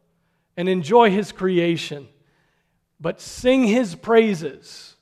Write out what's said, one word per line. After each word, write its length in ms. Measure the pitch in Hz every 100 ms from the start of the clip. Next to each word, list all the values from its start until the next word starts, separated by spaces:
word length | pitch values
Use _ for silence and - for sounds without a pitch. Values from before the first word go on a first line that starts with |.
| _ _ _ _ _ -
and 100 | 180
enjoy 420 | 185 147 233 233
his 220 | 185 196
creation. 760 | - 185 175 170 165 - 147 127 _ _ _ _ _ _ _ _ _
But 220 | 156 -
sing 420 | - - 254 262
his 320 | 240 226 226 165
praises. 1000 | - 226 226 180 156 - - - - _